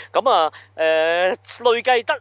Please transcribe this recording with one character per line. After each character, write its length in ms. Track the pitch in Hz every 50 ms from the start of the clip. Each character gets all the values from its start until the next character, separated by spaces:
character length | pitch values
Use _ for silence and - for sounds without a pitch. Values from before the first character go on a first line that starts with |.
| - -
咁 180 | - 170 208 262
啊， 200 | 220 175 160 151 - - - _ -
誒， 1000 | - 160 160 160 160 160 165 170 175 185 185 - - _ - - - 233 247 226
累 80 | 240 202
計 200 | 254 254 233 233
得 160 | - 302 254